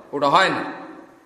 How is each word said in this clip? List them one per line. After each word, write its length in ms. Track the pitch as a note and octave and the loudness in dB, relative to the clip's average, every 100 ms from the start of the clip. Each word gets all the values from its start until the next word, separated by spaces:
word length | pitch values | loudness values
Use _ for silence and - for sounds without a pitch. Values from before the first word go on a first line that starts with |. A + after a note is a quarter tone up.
| - | -10
ওটা 160 | C#3 C#3+ | -2 2
হয় 200 | E3 F#3 | 4 4
না। 240 | D3 - - - - - - | 0 -8 -12 -16 -18 -20 -20